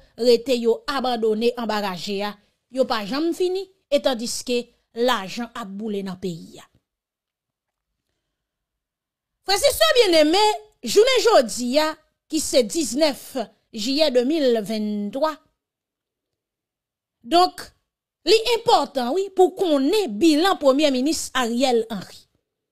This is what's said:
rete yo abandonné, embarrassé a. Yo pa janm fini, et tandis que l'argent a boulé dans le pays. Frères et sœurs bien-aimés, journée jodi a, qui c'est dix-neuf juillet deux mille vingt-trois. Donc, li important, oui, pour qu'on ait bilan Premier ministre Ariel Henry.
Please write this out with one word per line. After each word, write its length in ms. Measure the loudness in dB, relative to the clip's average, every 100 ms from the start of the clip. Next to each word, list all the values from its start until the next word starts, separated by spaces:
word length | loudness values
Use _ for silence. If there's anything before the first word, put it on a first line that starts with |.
| _ -4
rete 400 | 2 2 2 -2
yo 240 | 0 -2 -2
abandonné, 640 | -4 -4 -2 -2 0 -2 -2
embarrassé 640 | -4 -4 -4 -8 -8 -6
a. 160 | -8 -10 _ _ _
Yo 140 | -2 -2
pa 180 | -2 -4
janm 280 | -4 -4
fini, 340 | -2 -2 -2 -8 _ -2
et 120 | 0
tandis 420 | 0 -2 -6 -8 -4
que 180 | -6 -6 _ _
l'argent 560 | -4 -2 0 -4 -10 -12
a 120 | -12 -12
boulé 360 | -10 -8 -8
dans 120 | -8
le 60 | -8
pays. 420 | -8 -10 -14 -20 -20 _ _ _ _ _ _ _ _ _ _ _ _ _ _ _ _ _ _ _ _ _ _ _ _ _ _ _
Frères 140 | -4 0
et 160 | 2
sœurs 340 | 2 2 4 4
bien-aimés, 260 | 6 4 4 2 0 -8 _
journée 260 | -2 4 4 4
jodi 540 | 4 4 2 -2 0 0
a, 200 | 0 -4 _ _ -8
qui 100 | -6
c'est 240 | -2 0
dix-neuf 720 | 0 -2 -4 0 -2 -2 -10 -10 -10 _ _
juillet 380 | -10 -4 0 2
deux 120 | 2
mille 380 | 0 0 0 0
vingt-trois. 760 | -2 -6 -6 -6 -6 -4 -4 -6 _ _ _ _ _ _ _ _ _ _ _ _ _ _ _ _ _ _
Donc, 380 | 0 2 2 -2 -20 _ _ _ _ _ 2
li 100 | 2 4 -2
important, 540 | 2 2 2 -4 -4
oui, 160 | -2 -4 2
pour 200 | 2 2
qu'on 360 | 0 2 2
ait 160 | 0 0
bilan 480 | 2 4 4 2 2
Premier 340 | 2 4 2
ministre 400 | 2 -2 -4 -4
Ariel 520 | -4 -2 0 2 2 0
Henry. 400 | -8 -14 -20 _ _ _ _ _